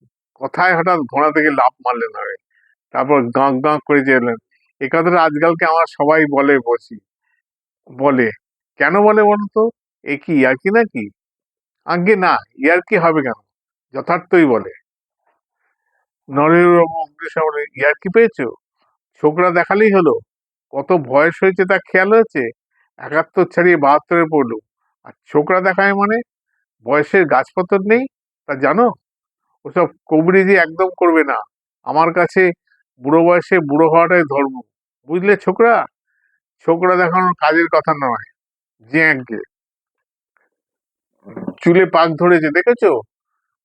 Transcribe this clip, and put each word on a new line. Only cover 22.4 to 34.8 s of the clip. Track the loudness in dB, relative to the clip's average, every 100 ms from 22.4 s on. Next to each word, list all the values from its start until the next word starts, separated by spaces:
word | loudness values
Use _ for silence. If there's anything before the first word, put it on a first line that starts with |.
| -8 -10 _ _ _ _
একাত্তর | -6 -4 -2 -2 -2
ছাড়িয়ে | 0 2 2
বাহাত্তরে | 2 0 0 -2 0
পড়লো। | -2 -2 -6 -14 _ _ _
আর | -20 -20 _
ছোকরা | -2 0 0
দেখায় | 0 0 0
মানে? | 0 -2 -4 -6 _ _ _ _ _
বয়সের | -2 -2 0 0 2
গাছপতর | 0 -2 -6 -2 -2
নেই, | -2 -4 -6 -12 _ _ -12
তা | -4
জানো? | -2 0 0 -4 _ _ _ _ _ _ -6
ওসব | -2 -2 -4 -2
কবিরাজি | 0 2 2 4 2
একদম | 0 -2 -4 -2
করবে | 0 0
না। | 0 -4 -8 _ _ _
আমার | -6 -2 0
কাছে | 0 -2 0 0 -2 _ _ _ _
বুড়ো | 0 2 4
বয়সে | 2 0 -2
বুড়ো | 0 0 2
হওয়াটাই | 2 2 2
ধর্ম। | 0 -2 -4 -6 -18 _